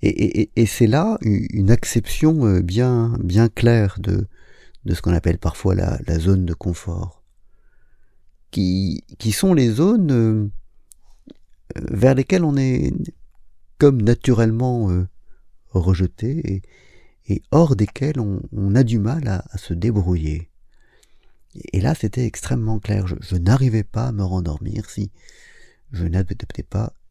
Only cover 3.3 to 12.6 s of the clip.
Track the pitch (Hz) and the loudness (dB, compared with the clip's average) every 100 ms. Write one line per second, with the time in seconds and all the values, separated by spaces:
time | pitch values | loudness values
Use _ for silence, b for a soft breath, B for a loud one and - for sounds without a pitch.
3.3 | 92 117 - 113 117 101 95 95 95 98 | 2 2 4 2 4 2 -2 -4 -2 -4
4.3 | b b b b b - 85 - 87 87 | b b b b b -6 -4 0 0 2
5.3 | 85 - - 98 92 90 85 - 82 85 | 0 -2 -2 0 0 0 -2 -2 -2 2
6.3 | 95 87 92 - 85 - 85 87 - _ | 2 0 -4 -6 -6 -8 -8 -8 -12 _
7.3 | _ - _ - _ - - - _ - | _ -20 _ -20 _ -20 -20 -20 _ -20
8.3 | _ _ - 92 92 98 - - - 113 | _ _ -2 0 0 -2 -4 -10 -8 -6
9.3 | 107 190 175 123 110 170 226 170 127 113 | 0 2 4 4 2 2 2 2 2 2
10.3 | 110 104 - - - _ - - - - | 2 -2 -6 -14 -20 _ -20 -20 -20 -20
11.3 | - _ - _ - - 107 120 131 135 | -20 _ -20 _ -10 -6 2 4 4 2
12.3 | 190 165 139 | 2 2 0